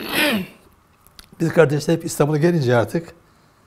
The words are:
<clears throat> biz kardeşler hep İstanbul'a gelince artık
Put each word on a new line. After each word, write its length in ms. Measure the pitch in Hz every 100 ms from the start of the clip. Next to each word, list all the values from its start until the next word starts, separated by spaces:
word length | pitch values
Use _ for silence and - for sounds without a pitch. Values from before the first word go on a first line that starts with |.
| - - 302 226 180 -
<clears throat> 800 | _ _ _ _ _ _ - -
biz 140 | 160
kardeşler 400 | 175 151 147 151
hep 120 | 165 165
İstanbul'a 320 | - 147 151
gelince 380 | 165 175 123 123
artık 400 | 107 170 165 - _ _ _ _